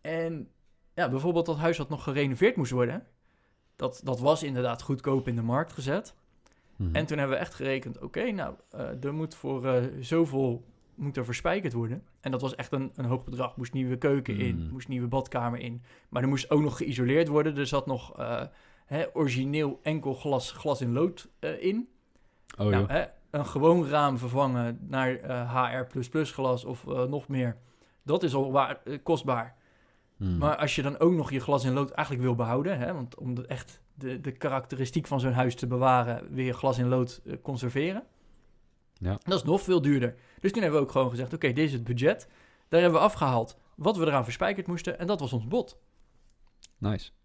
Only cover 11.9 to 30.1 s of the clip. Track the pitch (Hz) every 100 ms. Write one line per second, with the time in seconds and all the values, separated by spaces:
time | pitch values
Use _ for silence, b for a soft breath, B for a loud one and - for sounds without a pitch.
11.9 | 147 - _ 135 - 135 131 127 139 135
12.9 | - 123 123 - 127 127 - 123 135 131
13.9 | 127 143 139 123 104 98 87 80 131 -
14.9 | 127 123 135 135 135 120 120 123 117 b
15.9 | b b 123 131 135 - 147 151 - -
16.9 | 123 123 147 160 147 151 143 131 143 135
17.9 | 123 - - 117 117 135 b b b _
18.9 | 143 - - 143 123 135 151 147 131 156
19.9 | 156 139 131 151 131 - - 151 131 123
20.9 | 120 170 - - _ 147 156 185 220 247
21.9 | _ _ _ _ _ - - 104 98 95
22.9 | 156 - - _ 147 139 143 156 175 143
23.9 | 147 143 127 123 131 139 123 117 117 -
24.9 | 135 127 127 - 123 120 127 123 123 127
25.9 | 135 120 156 147 - 131 123 123 123 143
26.9 | 135 127 143 - 135 120 117 b b b
27.9 | b 143 151 165 135 135 135 120 - -
28.9 | 143 - 156 139 123 117 - b b b
29.9 | b b